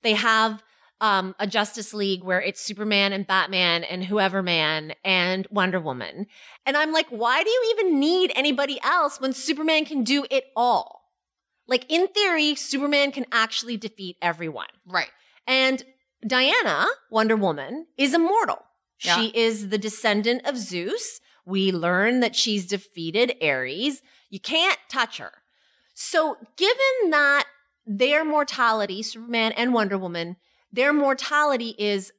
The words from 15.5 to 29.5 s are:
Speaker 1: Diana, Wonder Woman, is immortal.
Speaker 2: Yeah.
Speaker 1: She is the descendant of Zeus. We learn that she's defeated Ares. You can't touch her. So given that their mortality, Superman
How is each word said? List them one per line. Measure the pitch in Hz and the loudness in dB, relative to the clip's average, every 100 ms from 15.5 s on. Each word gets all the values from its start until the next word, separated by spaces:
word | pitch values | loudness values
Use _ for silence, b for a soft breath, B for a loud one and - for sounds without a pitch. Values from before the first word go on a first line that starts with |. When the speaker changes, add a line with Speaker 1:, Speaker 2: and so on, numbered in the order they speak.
| 262 262 262 - _ _ _ 220 | 2 2 0 -6 _ _ _ -2
Speaker 1:
Diana, | 254 262 466 302 151 330 539 _ | 2 4 2 2 2 0 -2 _
Wonder | 220 220 226 | 0 2 2
Woman, | 190 147 135 262 330 - | 2 -2 -6 -10 -12 0
is | 277 | 2
immortal. | 330 330 427 403 - _ _ _ _ | 4 4 2 0 -4 _ _ _ _
Speaker 2:
Yeah. | - 175 | 0 2
Speaker 1:
She | 226 233 | 2 0
is | 226 220 202 | 0 0 -4
the | 208 | -4
descendant | 214 - 220 208 214 247 - | -2 -2 0 2 2 0 -2
of | 254 | -4
Zeus. | 202 175 180 427 - - b b - | -4 -4 -4 -2 -4 -6 b b -6
We | 196 190 | 0 0
learn | 185 170 180 214 254 | 0 0 2 2 2
that | 233 - | 0 0
she's | 240 208 180 | 0 -2 -2
defeated | 196 - - 165 185 247 - | -6 -8 -10 -6 0 -2 0
Ares. | 160 131 127 151 262 269 b b b | 0 0 -2 -4 -4 -6 b b b
You | 196 | -12
can't | - 320 359 - _ | -4 0 0 0 _
touch | 262 233 - | -4 -4 -6
her. | 101 _ _ _ _ _ _ | -16 _ _ _ _ _ _
So | - - 339 311 240 220 - | -2 0 2 2 -2 -12 -2
given | 381 494 539 508 370 | 0 4 2 2 2
that | 302 285 285 - _ _ _ - | 4 4 2 0 _ _ _ -10
their | 202 254 294 | 0 2 2
mortality, | 311 302 285 - 233 220 202 190 | 2 0 0 2 2 2 -2 -4
Superman | 220 226 233 233 220 | -8 -10 -4 0 0